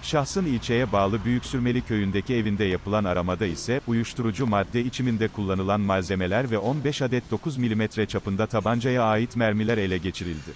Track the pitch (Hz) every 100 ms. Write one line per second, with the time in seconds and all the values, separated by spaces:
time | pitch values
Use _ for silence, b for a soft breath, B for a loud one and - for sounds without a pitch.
0 | - 151 135 196 175 120 - 120 127 104
1 | 98 110 117 123 - 131 120 123 120 110
2 | 98 98 - 123 110 101 101 90 - 104
3 | 98 90 87 87 104 78 - 127 - 117
4 | 113 - 117 98 131 104 92 120 123 -
5 | 127 110 107 - 98 95 95 104 101 95
6 | 87 95 90 104 131 110 101 147 135 147
7 | 131 123 - 107 165 135 120 110 110 -
8 | 101 104 104 98 110 113 101 117 131 123
9 | 113 107 120 120 113 107 110 117 95 92
10 | 90 - 87 78 73